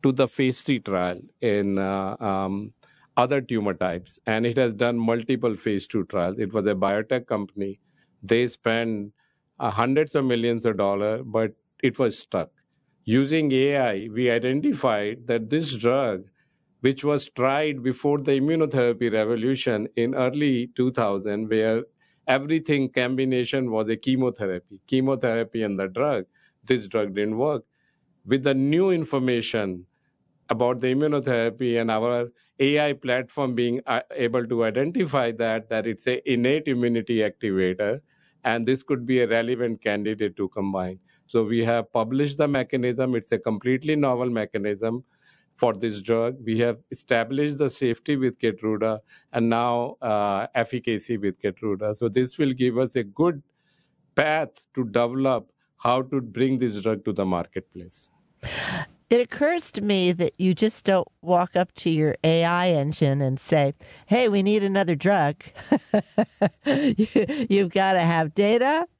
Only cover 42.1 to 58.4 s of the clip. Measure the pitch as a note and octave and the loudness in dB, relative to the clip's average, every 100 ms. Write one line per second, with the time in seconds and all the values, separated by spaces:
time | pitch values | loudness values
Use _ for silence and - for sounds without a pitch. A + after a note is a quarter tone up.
42.1 | C3+ C#3+ C#3 D3 C#3 A#2 C3 B2 A#2+ B2+ | 0 -2 0 0 0 -2 -2 -2 0 0
43.1 | A#2 - G#2+ A2+ G#2 B2 C3 D3+ D3+ C#3 | -2 -2 -2 -2 -2 -2 -2 0 0 2
44.1 | B2 B2 A2+ G#2 G#2+ G#2 G#2 A2+ A#2+ - | 0 0 -2 -4 -4 -4 -2 -4 -4 -10
45.1 | _ _ _ _ - A#2+ G2+ A2+ G#2 G2 | _ _ _ _ -2 0 0 -4 -4 -2
46.1 | A2+ A#2 C3 A2+ A2+ A#2+ A#2 _ - - | 0 0 -4 -2 0 0 -2 _ -16 -2
47.1 | A#2 A#2 C#3 D3 C#3+ C#3 - B2+ A#2 - | 0 0 -2 -2 0 -2 0 -2 0 -2
48.1 | C#3+ C3 A#2+ A2+ G2+ A2 G#2+ A2 G#2+ _ | 0 0 0 -2 0 -2 0 -2 -2 _
49.1 | - _ A#2+ A#2 A#2 A#2+ A#2+ B2 - A#2+ | -20 _ 0 2 2 2 0 -4 -6 -2
50.1 | G#2 G#2 G2 A2 B2+ A#2 B2 A#2+ G#2+ - | 0 0 -2 -2 -2 -2 -4 -2 -4 -2
51.1 | A2+ G2 F2+ G#2 F#2 A2 G2 G#2+ G#2+ A#2 | -2 -2 -2 -6 -4 -6 -4 -4 -2 0
52.1 | A2 B2+ - C#3+ B2+ B2 A#2 C3 B2+ G2+ | 0 -2 0 0 2 0 2 0 -2 -4
53.1 | G2+ E3+ D#3 _ _ _ _ _ _ _ | 0 0 0 _ _ _ _ _ _ _
54.1 | - D3+ D#3 C#3+ _ _ - A#2+ A#2+ A#2+ | 0 2 0 -2 _ _ -6 -2 0 0
55.1 | C3 C3+ A#2+ - _ _ _ A#2+ B2+ C3 | 0 0 0 -4 _ _ _ 0 0 0
56.1 | C#3 A#2 G2+ C3 C3 B2 G#2 G#2 G#2 A2 | -4 -4 -2 0 2 0 0 -2 -2 -2
57.1 | F#2+ F#2+ F2 E2+ F#2+ - - F2 - - | -2 0 -2 -2 -10 -12 -18 -18 -20 -20
58.1 | _ _ _ | _ _ _